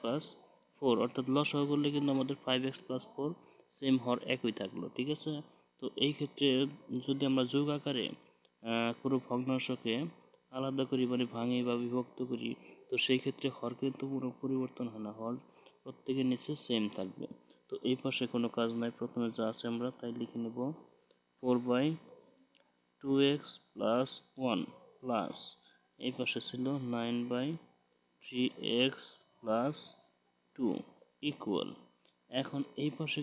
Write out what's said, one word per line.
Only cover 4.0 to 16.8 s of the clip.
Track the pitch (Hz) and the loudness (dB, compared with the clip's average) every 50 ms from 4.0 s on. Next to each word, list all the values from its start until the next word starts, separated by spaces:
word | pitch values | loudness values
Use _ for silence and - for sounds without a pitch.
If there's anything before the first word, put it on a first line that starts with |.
| 120 | 4
হর | 123 123 - - - 131 | 2 0 0 2 -2 -2
একই | 123 - 117 | 2 2 0
থাকলো, | 107 - 101 95 - - - - - | 0 0 -4 -6 -6 -6 -8 -8 -4
ঠিক | - 123 143 151 | -4 -2 -2 -2
আছে? | - - 156 151 147 151 - - _ _ _ _ - | -4 -4 -6 -6 -6 -6 -12 -18 _ _ _ _ -8
তো | 131 123 - | -8 -6 -2
এই | - 127 143 147 - | 2 2 2 2 0
ক্ষেত্রে | 147 135 - - 143 139 131 131 139 139 143 - - - - 127 123 139 | -4 -6 -2 2 4 4 6 6 4 2 -2 -8 -8 -4 -4 -4 0 0
যদি | 139 139 139 135 | 0 2 2 4
আমরা | 135 131 127 123 131 | 4 4 4 4 2
যোগ | 139 147 147 147 143 | 2 2 2 0 -2
আকারে, | - 151 139 123 95 - | -2 -2 -2 0 -2 -2
আহ, | - - - - _ _ _ _ _ _ - 113 113 117 117 117 117 - | -4 -8 -14 -20 _ _ _ _ _ _ -4 -2 0 2 2 0 0 0
কোনো | - 131 135 127 - - | 0 2 2 2 0 0
ভগ্নাংশকে | 123 123 127 131 131 127 - - 127 - - 117 113 123 156 165 - - - _ _ _ _ _ 131 131 | -2 0 2 2 0 0 0 -2 -4 -2 0 0 0 0 0 -4 -6 -10 -20 _ _ _ _ _ -6 -4
আলাদা | 135 135 135 135 135 | -2 -2 0 0 0
করি, | 127 139 131 127 120 | 0 2 2 2 2
মানে | 127 123 123 120 127 | 2 2 0 0 -2
ভাঙি | 117 117 120 123 123 120 123 | -2 0 0 2 2 2 2
বা | 120 120 120 | 2 2 0
বিভক্ত | 120 123 127 120 - - - 127 127 | 0 0 0 -2 -2 -4 -6 -4 -4
করি, | 127 117 120 117 117 - - - - - - - | -4 -4 -4 -4 -6 -6 -10 -20 -20 -20 -8 -4
তো | 131 123 | -2 -2
সেই | - - 131 127 - | 2 4 2 2 2
ক্ষেত্রে | 139 127 - - 135 120 - | 0 -4 -2 -2 -4 -4 -2
হর | - 120 120 - | -6 -6 -4 -2
কিন্তু | - 135 131 - 139 135 135 | -2 -4 -2 -2 -6 -4 -4
কোনো | 131 127 127 120 - | -2 -2 -4 -6 -4
পরিবর্তন | - 135 135 131 127 123 - - 127 117 | -4 -2 0 0 0 -2 -4 -6 -6 -6
হয় | 107 107 107 104 | -6 -6 -8 -8
না, | |
হর | 107 110 113 113 123 127 - - - - - - _ _ - | -8 -4 -4 -4 -4 -4 -6 -14 -20 -20 -20 -20 _ _ -16
প্রত্যেকের | 131 127 - - - 131 135 131 | -16 -16 -14 -4 -2 0 2 4
নিচে | 127 127 120 - - 151 143 - | 2 2 0 -2 -6 -6 -6 -2
সেম | - 120 110 | 0 0 2